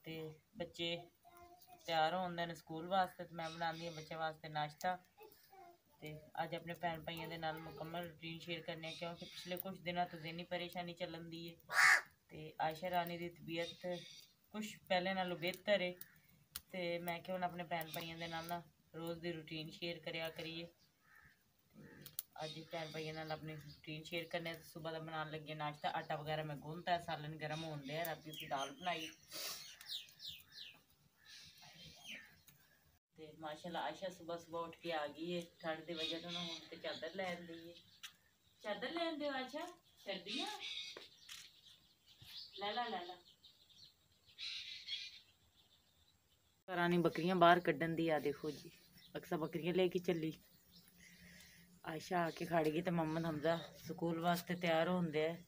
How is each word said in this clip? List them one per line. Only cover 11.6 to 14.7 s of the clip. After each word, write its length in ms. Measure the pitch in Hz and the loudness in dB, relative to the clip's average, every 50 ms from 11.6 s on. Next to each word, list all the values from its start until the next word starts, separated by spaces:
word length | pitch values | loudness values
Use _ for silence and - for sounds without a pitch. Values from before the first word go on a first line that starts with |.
| - - - - - - - - - - - _ _ _ | -8 0 6 8 10 10 10 8 4 -2 -18 _ _ _
ਤੇ 240 | - 151 156 - - - | -12 -10 -10 -10 -2 0
ਆਇਸ਼ਾ 280 | - 160 160 156 185 185 | 0 0 2 0 -2 2
ਰਾਣੀ 280 | 180 175 170 170 175 | 2 2 2 2 -2
ਦੀ 100 | 170 175 170 | -4 -4 -6
ਤਬੀਅਤ 560 | 170 - 147 156 165 165 170 170 - - - 180 180 175 180 - - - - - _ _ _ _ - | -8 -10 -8 -4 -2 -2 -2 -4 -6 -8 -4 -4 -4 -4 -6 -12 -16 -18 -20 -20 _ _ _ _ -8
ਕੁਛ 220 | 214 214 214 | -6 -6 -6